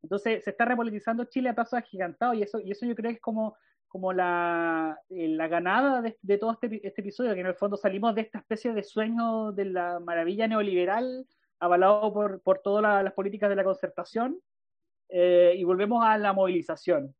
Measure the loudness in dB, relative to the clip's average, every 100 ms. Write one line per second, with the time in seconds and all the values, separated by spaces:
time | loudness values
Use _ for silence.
0 | -4 -4 -2 -2 -4 -2 0 0 -2 -6
1 | -4 -4 -4 -2 -2 -2 -2 -4 -6 -8
2 | -8 -2 -2 0 -2 -6 -8 -6 -6 -4
3 | -6 -4 -6 -4 -4 -6 _ _ _ -6
4 | -2 0 0 0 0 0 0 0 -2 -6
5 | _ -6 -2 -2 0 0 2 2 2 0
6 | -2 -8 -2 0 0 -4 -6 -6 -10 -10
7 | -10 -4 -2 -2 -4 -2 -2 0 -2 0
8 | 0 -2 -6 -10 _ -6 -4 -4 -4 -4
9 | -2 -2 -2 -2 -4 -4 -4 -2 -4 -6
10 | -4 -2 -2 0 0 2 2 2 2 0
11 | -2 -8 -14 _ _ _ 2 6 6 6
12 | 2 0 -2 -2 0 0 2 2 2 2
13 | 0 -4 -6 -2 0 2 0 -2 -6 -8
14 | -8 -4 -4 -6 _ _ _ _ _ _
15 | _ 2 6 8 6 6 2 2 2 4
16 | 4 4 2 2 2 2 -4 -6 0 0
17 | 0 _